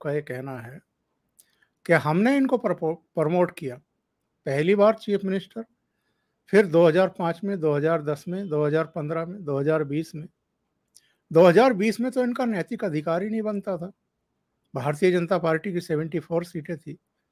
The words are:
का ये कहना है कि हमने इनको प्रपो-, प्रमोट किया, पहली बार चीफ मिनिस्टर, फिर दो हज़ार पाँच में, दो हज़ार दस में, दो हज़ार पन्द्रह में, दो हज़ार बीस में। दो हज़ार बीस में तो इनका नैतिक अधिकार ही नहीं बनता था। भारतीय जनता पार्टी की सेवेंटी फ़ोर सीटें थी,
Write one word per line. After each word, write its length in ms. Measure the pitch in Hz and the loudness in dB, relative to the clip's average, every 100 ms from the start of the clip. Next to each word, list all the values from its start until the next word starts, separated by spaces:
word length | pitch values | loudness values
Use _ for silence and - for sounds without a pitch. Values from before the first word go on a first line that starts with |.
का 100 | 151 | -6
ये 100 | 147 | -6
कहना 340 | 147 127 135 127 | -6 -12 -10 -12
है 220 | 117 135 _ _ _ _ _ _ _ _ _ _ - | -14 -20 _ _ _ _ _ _ _ _ _ _ 2
कि 60 | |
हमने 440 | 165 143 165 226 277 | 2 2 0 2 2
इनको 220 | 269 254 | 2 0
प्रपो-, 380 | 208 175 160 170 _ | -2 -2 -4 -6 _
प्रमोट 440 | - 156 180 175 - | -2 0 2 0 -2
किया, 180 | 139 127 _ _ _ _ _ _ - | -12 -12 _ _ _ _ _ _ -6
पहली 280 | 139 170 | -2 2
बार 200 | 202 208 | 4 4
चीफ 300 | 214 - 196 | 2 -2 -4
मिनिस्टर, 400 | 190 190 190 226 226 _ _ _ _ _ _ _ - | -2 -6 -6 -14 -16 _ _ _ _ _ _ _ 2
फिर 200 | 190 196 | 2 4
दो 200 | 165 170 | 6 6
हज़ार 220 | 165 190 | 6 2
पाँच 320 | - 170 170 | 0 -4 -4
में, 140 | 196 196 | -6 -2
दो 140 | 156 | 0
हज़ार 280 | 143 156 165 | 0 0 0
दस 220 | 147 147 - | -2 -6 -6
में, 200 | 185 202 | -8 -4
दो 160 | 151 147 | -2 0
हज़ार 180 | 156 | 0
पन्द्रह 420 | 156 170 147 165 165 | -2 -6 -6 -6 -8
में, 180 | 202 | -10
दो 140 | 151 139 | -6 -2
हज़ार 260 | 143 156 | 0 0
बीस 300 | 143 147 160 | -2 -6 -8
में। 120 | 151 151 _ _ _ _ _ _ _ _ _ - | -12 -18 _ _ _ _ _ _ _ _ _ 0
दो 160 | 156 180 | 6 8
हज़ार 260 | 175 262 | 8 6
बीस 280 | 196 220 208 | 4 -2 -2
में 100 | 247 | -4
तो 120 | 254 | -2
इनका 200 | 247 247 | -4 -2
नैतिक 400 | 247 202 165 233 | -2 -2 -6 -6
अधिकार 380 | 202 151 151 170 | -4 -4 -2 -2
ही 80 | 208 | -2
नहीं 120 | 220 | -4
बनता 340 | 214 202 202 175 | -4 -6 -6 -8
था। 160 | 180 - _ _ _ _ _ _ _ | -8 -16 _ _ _ _ _ _ _
भारतीय 360 | 135 131 151 185 | -6 -4 0 2
जनता 280 | 180 170 180 | 2 0 -2
पार्टी 340 | 165 160 202 | 0 -2 -2
की 80 | 175 | -6
सेवेंटी 380 | 170 151 156 165 | -4 -4 -4 -6
फ़ोर 260 | - 165 | -4 -4
सीटें 320 | 175 165 147 156 | -4 -12 -10 -12
थी, 200 | - - _ _ _ | -12 -18 _ _ _